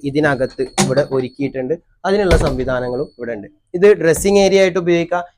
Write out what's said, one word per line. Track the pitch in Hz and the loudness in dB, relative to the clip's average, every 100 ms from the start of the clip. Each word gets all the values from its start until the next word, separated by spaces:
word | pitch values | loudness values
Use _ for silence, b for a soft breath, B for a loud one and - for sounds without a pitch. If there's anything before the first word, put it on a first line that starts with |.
ഇതിനകത്ത് | 143 143 151 127 131 - | -4 -2 0 0 -4 -4
ഇവിടെ | 127 - 147 131 143 | -6 -2 0 0 0
ഒരുക്കിയിട്ടുണ്ട്. | 131 127 - 135 131 127 165 _ _ | -2 -4 -4 -6 -4 -6 -6 _ _
അതിനുള്ള | 185 208 190 160 | -2 0 2 2
സംവിധാനങ്ങളും | 151 127 127 127 123 123 117 - | 0 -2 -4 -4 -4 -6 -8 -10
ഇവിടെ | 117 | -10
ഉണ്ട്. | 110 101 _ _ | -10 -12 _ _
ഇത് | 180 202 | 2 4
ഡ്രസ്സിങ് | 190 165 151 196 202 | 4 2 2 2 4
ഏരിയ | 196 190 | 4 4
ആയിട്ട് | 190 185 | 2 0
ഉപയോഗിക്കാം. | 170 170 170 175 175 | 0 0 0 -4 -6